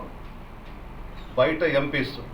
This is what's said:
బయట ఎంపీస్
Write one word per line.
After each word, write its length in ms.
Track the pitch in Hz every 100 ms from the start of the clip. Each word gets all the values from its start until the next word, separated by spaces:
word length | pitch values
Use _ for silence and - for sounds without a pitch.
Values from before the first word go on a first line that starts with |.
| - - - - - - - - - - - - - -
బయట 240 | 143 156 165 139
ఎంపీస్ 360 | 135 143 127 - -